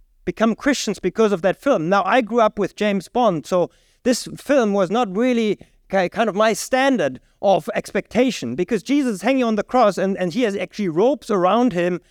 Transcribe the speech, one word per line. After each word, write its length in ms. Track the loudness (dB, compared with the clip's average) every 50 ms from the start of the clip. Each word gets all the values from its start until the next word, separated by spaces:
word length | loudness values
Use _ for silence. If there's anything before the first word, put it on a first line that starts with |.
| _ _ _ _ -10
become 280 | -8 -2 0 0 0 0
Christians 440 | 0 0 -2 0 0 -2 -6 -4 -4
because 340 | -4 -4 0 2 2 2
of 80 | 2 0
that 160 | 0 -2 -2
film. 320 | 0 0 0 0 0 2 2
Now, 140 | 2 2 2
I 160 | 2 2 0
grew 200 | 0 0 2 2
up 180 | 2 2 2 0
with 180 | -4 -4 -4
James 320 | -2 -2 -2 -2 -2 -4 -4
Bond, 380 | -2 0 2 2 0 0 -2
so 240 | -2 0 0 0 -2 _ _ _ _ _ _
this 260 | 0 0 0 0 -2 -12 -14
film 380 | -8 -2 0 2 2 2 2 2
was 160 | 0 0 0
not 260 | 0 -2 -2 -2 -2
really 420 | -2 0 0 0 0 0 -2 -2 -4 -8 _ _ _ _ -4 -2
uh, 140 | -2 -2 -2
kind 200 | -2 -2 -2 0
of 60 | 2
my 180 | 2 2 2
standard 680 | 0 -2 -4 -2 0 2 2 2 2 2 0 -2 -4 -6 _ _ _ -2
of 300 | 0 2 2 2 0 -4 -6
expectation, 800 | -6 -6 -4 -6 -6 -6 -2 0 0 0 0 0 -4 -6 -6 -4
because 280 | -4 -4 -2 -2 -4
Jesus 320 | -2 0 0 0 0 0 -2
is 80 | -2
hanging 220 | -2 0 0 0 0
on 120 | 0 0
the 60 | -2
cross 360 | -2 0 2 2 4 4 2 0
and, 200 | -2 -2 -2 -2
and 140 | -4 -4
he 100 | -2 -2
has 140 | -2 -2 -2
actually 320 | -4 -8 -8 -6 -6 -4 -2
ropes 420 | 0 2 2 2 2 -2 -4 -4
around 420 | -2 2 2 2 4 4 2 2
him, 280 | 0 0 -2 -2 -2 -4 _ _